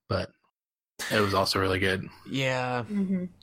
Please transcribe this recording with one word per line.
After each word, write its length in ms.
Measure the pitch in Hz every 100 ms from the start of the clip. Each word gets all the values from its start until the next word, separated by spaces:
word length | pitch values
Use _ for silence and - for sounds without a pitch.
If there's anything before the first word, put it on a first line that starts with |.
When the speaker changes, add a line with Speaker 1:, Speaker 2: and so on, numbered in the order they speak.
| -
Speaker 1:
but 220 | 95 92 _ _ _ _ _ _ - -
it 100 | 110
was 120 | 101
also 240 | 95 95 98
really 200 | 95 95
good. 280 | 95 95 - - -
Speaker 2:
Yeah. 540 | 131 131 127 127 123
Speaker 3:
Mm-hmm. 440 | 208 202 190 185 180 -